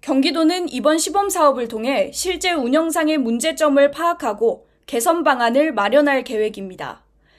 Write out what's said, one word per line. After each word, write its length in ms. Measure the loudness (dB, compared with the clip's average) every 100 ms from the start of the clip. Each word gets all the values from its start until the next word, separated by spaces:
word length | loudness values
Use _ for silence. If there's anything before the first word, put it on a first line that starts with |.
경기도는 680 | 0 0 2 2 2 2 -4
이번 280 | 0 2 2
시범 320 | 0 -2 -2
사업을 380 | 2 2 2 -4
통해 420 | -4 -2 -2 -2
실제 380 | -4 -6 -2 -2
운영상의 640 | -2 0 0 0 0 0 0
문제점을 720 | 0 -2 -2 0 2 4 2
파악하고 760 | 2 -2 -2 -4 0 -2 -2 _ _ -8
개선 360 | -2 0 2
방안을 500 | 2 2 2 2 0
마련할 500 | 0 2 2 4 0
계획입니다. 800 | -2 -4 -4 -4 -14 -12 -12 -14 _ _ _